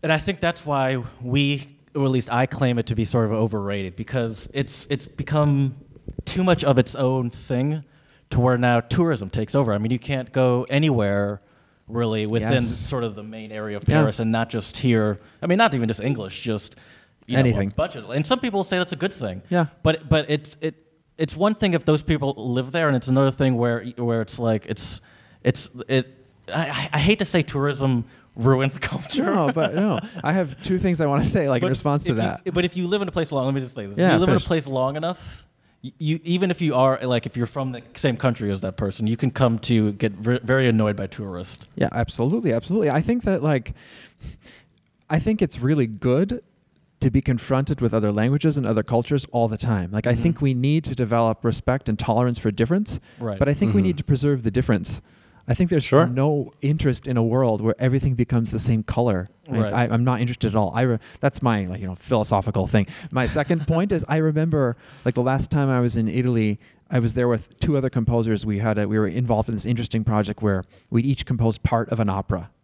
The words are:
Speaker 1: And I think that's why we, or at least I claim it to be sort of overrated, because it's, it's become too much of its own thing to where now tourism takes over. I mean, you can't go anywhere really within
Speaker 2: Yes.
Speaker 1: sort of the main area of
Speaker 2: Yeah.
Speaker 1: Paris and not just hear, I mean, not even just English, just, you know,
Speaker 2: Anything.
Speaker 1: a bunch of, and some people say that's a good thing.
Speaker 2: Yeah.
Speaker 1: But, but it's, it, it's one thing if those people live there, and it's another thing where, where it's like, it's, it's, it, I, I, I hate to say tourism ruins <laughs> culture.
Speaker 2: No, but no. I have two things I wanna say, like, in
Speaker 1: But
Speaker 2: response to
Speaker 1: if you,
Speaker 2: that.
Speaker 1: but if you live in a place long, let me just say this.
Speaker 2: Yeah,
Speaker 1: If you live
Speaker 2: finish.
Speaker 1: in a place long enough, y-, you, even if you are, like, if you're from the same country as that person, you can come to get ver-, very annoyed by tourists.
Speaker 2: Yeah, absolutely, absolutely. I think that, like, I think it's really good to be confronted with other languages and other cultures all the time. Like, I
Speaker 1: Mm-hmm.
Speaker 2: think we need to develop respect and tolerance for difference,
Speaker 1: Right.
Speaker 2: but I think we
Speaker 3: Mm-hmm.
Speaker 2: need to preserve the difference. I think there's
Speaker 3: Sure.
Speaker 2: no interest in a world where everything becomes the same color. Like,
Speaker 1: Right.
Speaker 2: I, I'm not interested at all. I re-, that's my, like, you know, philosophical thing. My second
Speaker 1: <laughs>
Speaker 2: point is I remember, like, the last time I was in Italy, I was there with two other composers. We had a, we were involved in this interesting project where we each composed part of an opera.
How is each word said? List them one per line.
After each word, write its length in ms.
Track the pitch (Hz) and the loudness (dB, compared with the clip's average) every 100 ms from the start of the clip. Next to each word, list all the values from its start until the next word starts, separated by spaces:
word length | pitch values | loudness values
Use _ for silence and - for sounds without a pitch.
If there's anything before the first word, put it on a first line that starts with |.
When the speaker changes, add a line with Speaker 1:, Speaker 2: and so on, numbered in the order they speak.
Speaker 1:
And 120 | 160 | 0
I 40 | 156 | 0
think 220 | 170 180 | 0 -2
that's 260 | 170 170 147 | -4 -4 -4
why 380 | 139 131 131 117 - | 0 0 -2 -6 -12
we, 560 | 123 135 143 143 - - _ | -2 0 2 0 -6 -20 _
or 120 | 147 139 | -2 0
at 60 | |
least 200 | 131 - | 0 0
I 140 | 120 131 | 0 0
claim 320 | - 131 120 | 0 0 0
it 60 | - | -2
to 80 | 113 | -2
be 80 | |
sort 220 | 110 123 110 | 0 0 0
of 60 | |
overrated, 640 | 110 113 104 98 101 95 90 | 0 0 -2 -4 -4 -6 -8
because 540 | 113 131 117 107 - | -6 -4 -4 -6 -10
it's, 340 | - 135 - - | -6 -6 -8 -8
it's 160 | 143 - | -8 -8
become 680 | - 143 151 147 139 135 - - - - - - | -12 -2 0 2 2 0 -4 -20 -20 -14 -12 -6
too 180 | - | 0
much 200 | 185 170 | 2 2
of 160 | - - | 4 4
its 160 | - - | 2 0
own 340 | 131 131 120 | 0 0 -2
thing 540 | - - 123 139 156 - _ _ _ _ | -6 -6 -2 0 -2 -8 _ _ _ _
to 100 | - | 2
where 180 | 127 123 | 4 4
now 220 | 123 120 | 4 2
tourism 500 | - - 170 127 98 | 2 0 2 0 -4
takes 260 | - 107 139 | -4 -2 0
over. 180 | 123 | 2
I 40 | 104 | 0
mean, 140 | 110 | 0
you 80 | 123 | -2
can't 320 | - 135 120 | -2 -6 -4
go 340 | 135 127 123 127 | 0 2 2 0
anywhere 720 | 139 156 123 101 101 101 101 _ _ _ _ - | 0 2 2 2 2 -2 -4 _ _ _ _ -10
really 380 | 117 117 110 107 | -4 -2 -2 0
within 240 | 113 107 | -2 2
Speaker 2:
Yes. 140 | 131 117 | 0 0
Speaker 1:
sort 360 | 107 - 135 | -4 -6 -4
of 120 | 117 104 | -4 -8
the 80 | |
main 280 | 107 110 107 | -14 -14 -12
area 240 | 107 107 104 | -8 -6 -4
of 80 | - | 2
Speaker 2:
Yeah. 80 | 151 | 2
Speaker 1:
Paris 180 | 147 107 | 2 0
and 120 | 113 | 0
not 180 | 113 113 | 0 -2
just 280 | 117 101 - | -4 -6 -2
hear, 420 | 127 113 107 98 - _ | 2 4 2 -2 -10 _
I 60 | 160 | 0
mean, 100 | 185 | 2
not 160 | 226 | 2
even 140 | 139 113 | 2 -2
just 120 | 107 | -2
English, 440 | 113 127 95 - | -2 -4 -6 -8
just, 320 | 120 107 - - - - _ _ - | -4 -4 -6 -18 -20 -20 _ _ -4
you 80 | |
know, 60 | 120 | 2
Speaker 2:
Anything. 300 | 127 104 98 | 2 2 -2
Speaker 1:
a 40 | - | -2
bunch 200 | 160 123 | -6 -6
of, 140 | 104 | -6
and 140 | 131 151 | -4 0
some 140 | 262 | -2
people 240 | 247 202 | 0 -2
say 140 | 185 185 | -2 -2
that's 140 | 180 | -2
a 20 | 143 | -4
good 160 | 196 | -6
thing. 280 | 196 117 92 - | -4 -8 -8 -2
Speaker 2:
Yeah. 160 | 175 156 _ | 0 0 _
Speaker 1:
But, 240 | 160 160 139 | -2 -2 2
but 220 | 156 147 | 0 2
it's, 260 | 151 151 - | -4 -4 -8
it, 140 | 160 - _ _ _ - | -8 -8 _ _ _ -6
it's 180 | 156 160 | -4 0
one 200 | 202 214 | 0 2
thing 180 | 202 | 0
if 100 | 165 | 2
those 180 | - 151 | 2 0
people 300 | - 156 139 - | 2 0 0 -4
live 340 | 120 123 127 | -2 -2 -2
there, 160 | 165 156 | 0 2
and 80 | 131 | 2
it's 120 | 127 | 2
another 220 | 131 135 | 4 4
thing 260 | - 135 120 | 2 2 2
where, 260 | 120 117 110 120 | 0 0 -6 -4
where 240 | 120 117 | -2 0
it's 180 | 110 - | -2 -2
like, 260 | 117 110 - | 0 0 -2
it's, 340 | 107 - - _ - - _ | -8 -6 -10 _ -20 -20 _
it's, 260 | 123 - - 123 - | 0 0 -4 -12 -2
it, 180 | 131 127 - _ _ - | -2 -2 -14 _ _ -8
I, 220 | 120 151 | -4 -4
I, 200 | 139 139 | -4 -2
I 60 | 151 | 0
hate 200 | 151 214 | 2 2
to 60 | 185 | 2
say 160 | 180 | 0
tourism 640 | 151 143 143 139 135 123 117 - _ - | 0 0 -2 0 0 0 -2 -14 _ 0
ruins 420 | 120 131 135 135 | 4 4 2 -2
<laughs> 20 | |
culture. 440 | - - - - 302 | -6 -6 -4 -2 0
Speaker 2:
No, 260 | 302 - | 2 2
but 220 | 254 135 | 0 0
no. 260 | 165 208 139 220 202 | 0 0 0 -4 -6
I 80 | - | -2
have 280 | 185 160 131 | 0 -2 -6
two 160 | - 185 | -2 0
things 240 | 185 165 | 2 2
I 60 | 151 | 2
wanna 160 | 143 | 2
say, 260 | 143 - 143 | 2 2 2
like, 120 | 127 | 2
in 20 | 127 | 2
Speaker 1:
But 40 | |
Speaker 2:
response 320 | 131 147 143 151 | 0 0 0 0
to 60 | |
Speaker 1:
if 60 | 113 | 0
you, 40 | |
Speaker 2:
that. 320 | 110 - - | -2 -4 -4
Speaker 1:
but 100 | 180 180 | -2 -2
if 120 | 175 | -2
you 100 | 175 | -2
live 140 | 202 | -2
in 60 | 190 | -2
a 40 | |
place 200 | 180 160 | -4 -2
long, 140 | 139 131 | -2 -2
let 80 | 135 | -2
me 40 | |
just 140 | 127 120 | -4 -10
say 120 | 101 | -8
this. 100 | 104 | 2
Speaker 2:
Yeah, 120 | 180 | 4
Speaker 1:
If 40 | |
you 60 | 135 | 6
live 100 | 185 | 4
Speaker 2:
finish. 140 | 190 | 2
Speaker 1:
in 20 | - | 2
a 20 | |
place 180 | 165 139 | -2 0
long 280 | 131 131 147 | -2 -2 -2
enough, 240 | 160 180 - - - _ _ _ | -6 -6 -12 -20 -20 _ _ _
y-, 80 | 127 - | -16 -6
you, 200 | 151 160 | -2 -2
even 260 | 165 175 190 | 0 0 0
if 100 | 175 | 0
you 120 | 165 | 0
are, 240 | 127 131 131 127 | 4 4 2 0
like, 200 | 123 104 | 0 -2
if 100 | 120 | -4
you're 100 | 117 | -4
from 260 | 143 131 | -4 -8
the 80 | 123 - - | -8 -14 -2
same 200 | 143 113 | -2 0
country 340 | 131 117 104 | 0 0 -2
as 120 | 98 | -2
that 160 | 95 - | -4 -4
person, 280 | 101 - 110 | -4 -2 -2
you 120 | 113 | 0
can 120 | 135 | -2
come 300 | - 127 113 | 2 2 2
to 320 | - 113 107 | 2 2 2
get 220 | 101 110 | 0 -4
ver-, 260 | 98 110 123 | -2 -2 -2
very 280 | 113 131 127 | 0 2 4
annoyed 260 | 113 107 98 | 4 2 0
by 100 | 98 | -6
tourists. 600 | - 101 90 92 - - - | -8 -10 -10 -10 -14 -16 -4
Speaker 2:
Yeah, 140 | - | -2
absolutely, 600 | - 98 - 123 220 185 | 0 -4 0 0 0 0
absolutely. 360 | 117 - 202 151 | -2 -2 0 2
I 120 | 139 | 0
think 220 | 160 240 | 0 -2
that, 200 | 208 190 | 0 0
like, 300 | 147 139 - - - - - _ - - - - _ _ _ _ _ | 0 0 -2 -16 -18 -20 -20 _ -18 -18 -20 -20 _ _ _ _ _
I 100 | 160 | 0
think 220 | - 214 | 0 0
it's 180 | 170 - | 0 0
really 280 | 127 151 117 | 0 2 0
good 560 | 104 123 127 202 240 _ _ _ _ _ _ | 0 0 2 2 -4 _ _ _ _ _ _
to 80 | 139 | 2
be 120 | 135 | 2
confronted 580 | - 120 - 131 139 139 | 0 -2 0 0 0 0
with 140 | 120 | 2
other 180 | 110 104 | 2 2
languages 460 | 104 117 143 160 143 | 2 2 2 2 0
and 80 | 120 | 0
other 160 | 110 | 0
cultures 420 | 104 120 120 143 - | 2 0 2 -2 0
all 160 | 120 117 | 0 0
the 100 | 107 | 0
time. 340 | 120 104 87 | 0 0 0
Like, 140 | 107 120 | -2 0
I 80 | |
Speaker 1:
Mm-hmm. 80 | 117 | 2
Speaker 2:
think 180 | 143 165 | 2 0
we 120 | 143 | 0
need 300 | 127 135 156 151 | 0 2 0 -2
to 100 | 127 | -4
develop 500 | 117 117 113 110 117 | 0 2 2 2 -2
respect 420 | - - 131 - | -2 -2 -2 -2
and 100 | 107 | -2
tolerance 400 | - 113 123 117 | 0 2 2 0
for 140 | 113 | -2
difference, 480 | 98 117 180 214 - - - | 0 0 0 -2 -8 -12 -10
Speaker 1:
Right. 200 | 117 98 | -8 -2
Speaker 2:
but 80 | 113 | 0
I 60 | |
think 200 | 143 202 | 2 2
we 60 | 147 | 2
Speaker 3:
Mm-hmm. 80 | 190 | 2
Speaker 2:
need 100 | 143 | 0
to 40 | |
preserve 400 | - 135 143 139 | 0 0 2 0
the 80 | 113 | 0
difference. 500 | 107 - 104 90 - - _ _ _ - | 0 0 0 -2 -10 -14 _ _ _ -4
I 60 | 123 | 0
think 140 | 175 | 2
there's 140 | 170 120 | 2 4
Speaker 3:
Sure. 200 | 135 160 | 4 4
Speaker 2:
no 460 | 123 143 147 - _ | 2 0 0 -4 _
interest 460 | 139 151 143 120 139 | -2 0 0 -2 -2
in 100 | 123 | 0
a 60 | |
world 380 | 113 123 127 107 | 2 2 2 2
where 120 | 110 - | 0 0
everything 340 | 127 131 139 | 2 2 0
becomes 380 | 120 123 120 113 | 0 0 0 0
the 80 | 113 | -2
same 240 | 123 113 | 0 0
color. 460 | 107 - 120 95 92 _ - | 0 0 0 0 -4 _ -6
Like, 140 | 113 | 0
Speaker 1:
Right. 120 | 110 | 0
Speaker 2:
I, 200 | 110 120 | 2 2
I'm 100 | 113 | 2
not 160 | 123 123 | 2 0
interested 280 | 120 127 - | -2 -2 0
at 60 | 107 | 2
all. 160 | 101 - | 0 2
I 60 | |
re-, 180 | 127 113 - - | 0 0 -4 -4
that's 200 | 139 - | -4 0
my, 240 | 127 107 92 | 0 0 -2
like, 140 | 95 | -6
you 80 | 95 | -8
know, 80 | 90 | -8
philosophical 720 | - 123 104 101 98 98 92 | -2 0 2 0 2 -2 2
thing. 180 | 113 98 - - | 2 0 -6 -6
My 140 | - 147 | -2 -2
second 400 | - 143 165 147 | -2 0 -2 2
Speaker 1:
<laughs> 60 | |
Speaker 2:
point 180 | 165 202 | 0 2
is 120 | 175 - | 0 0
I 80 | 156 | 0
remember, 580 | 156 151 160 160 127 117 - - 123 | 2 2 0 2 0 -2 -12 -4 -2
like, 100 | 123 | 0
the 80 | |
last 260 | 123 135 - | 0 0 0
time 200 | 151 139 | 0 2
I 100 | 127 | 2
was 160 | 120 117 | 2 0
in 120 | 110 | 0
Italy, 500 | 113 123 117 107 104 - _ _ | 0 0 2 0 -2 -8 _ _
I 80 | 127 | 0
was 140 | 117 | 0
there 140 | 107 123 | 0 2
with 280 | 113 - _ | 0 -4 _
two 180 | - 143 | 0 2
other 120 | 131 | 2
composers. 560 | 127 113 117 113 104 107 | 0 2 2 2 0 0
We 140 | 101 | 0
had 180 | 110 107 | 0 0
a, 100 | 101 | 0
we 120 | 107 | 2
were 80 | 104 | 0
involved 400 | 92 120 110 113 | 0 0 0 0
in 60 | 110 | -4
this 100 | 110 | -2
interesting 380 | 120 117 113 | -2 -2 -2
project 380 | 110 107 101 104 | 0 0 0 0
where 200 | 107 95 - - _ | 0 0 -2 -16 _
we 100 | 117 | 0
each 240 | 127 135 - | 0 -2 -2
composed 380 | 120 113 104 | 0 0 0
part 260 | - 117 117 | 0 0 0
of 100 | 113 | 0
an 80 | 104 | 0
opera. 420 | 95 - 95 85 _ | 0 -2 -6 -6 _